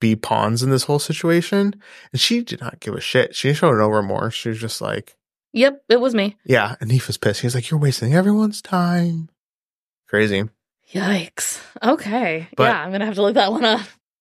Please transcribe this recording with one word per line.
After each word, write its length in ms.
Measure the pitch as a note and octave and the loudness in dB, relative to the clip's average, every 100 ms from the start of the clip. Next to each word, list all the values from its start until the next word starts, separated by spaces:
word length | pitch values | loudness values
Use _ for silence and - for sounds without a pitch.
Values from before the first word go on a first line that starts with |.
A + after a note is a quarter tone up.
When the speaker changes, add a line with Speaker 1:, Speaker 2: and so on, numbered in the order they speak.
Speaker 1:
be 120 | A2+ A2 | 0 0
pawns 460 | - A2 G#2+ A#2 | 0 0 0 0
in 60 | C3 | 2
this 120 | C3 | 0
whole 140 | - D3 | 2 -2
situation. 760 | - D3+ E3 E3+ E3+ G3+ G3+ G3+ - - - | -2 -2 2 2 2 0 0 -2 -12 -20 -8
And 80 | B2+ | -2
she 220 | - A#3+ | 0 0
did 180 | A#3+ - | -2 -8
not 200 | A#2+ - | -10 -12
give 120 | - | -10
a 60 | G#2+ | -8
shit. 340 | - C3 - | 0 2 2
She 200 | - C3 | 0 0
showed 240 | D3 E3+ A2+ | 2 4 4
no 100 | G#2+ | 4
remorse. 460 | G#2+ G2 G2 A2+ | 2 0 -2 -4
She 160 | - A#2 | -4 -6
was 80 | A2 | -6
just 240 | A2+ - | -8 -8
like, 340 | G#2+ G#2 - _ _ _ _ | -6 -6 -8 _ _ _ _
Speaker 2:
"Yep, 300 | A3 C4+ C#4 - | 2 2 2 0
it 120 | A#3+ | 2
was 140 | B3+ | 2
me." 220 | A3+ G3+ - | 0 -2 -4
Speaker 1:
Yeah, 300 | - B2 G#2 - | 0 2 2 -2
and 100 | A2 | 0
Neef 160 | B2+ - | 0 0
was 100 | - | -2
pissed. 240 | G#2+ G2+ | -2 0
He 60 | B2 | -2
was 80 | |
like, 160 | B2 - | -4 -2
"You're 100 | D#3 | 0
wasting 320 | C#3+ - A#2+ | 0 0 2
everyone's 480 | D#3+ G3 G#3 G#3+ G#3 | 2 4 2 0 -2
time." 680 | - F3+ F3 F3 F3 E3 D#3+ _ _ _ _ _ _ _ _ | -4 -2 0 0 0 -2 -8 _ _ _ _ _ _ _ _
Crazy. 340 | G#2 G#2+ G2 A2 _ _ _ _ | 0 2 0 -2 _ _ _ _
Speaker 2:
Yikes. 680 | F#3 G3 G3 D#3+ - - - - - | -4 -2 -2 -4 -8 -8 -8 -14 -4
Okay. 640 | A3 D#4+ G#3 A#3 G3+ D#3+ E3 - | 0 0 0 -2 -2 -4 -4 2
Speaker 1:
But 80 | |
Speaker 2:
Yeah, 180 | B3+ G3+ | 2 2
I'm 100 | D#3+ | -2
gonna 140 | F#3+ G#3+ | -4 -4
have 80 | |
to 80 | G3 | 0
look 120 | G3+ | 2
that 180 | A#3+ G3 | 2 2
one 120 | A3 | 2
up. 160 | A3+ G#3+ - - _ _ | 0 0 -4 -18 _ _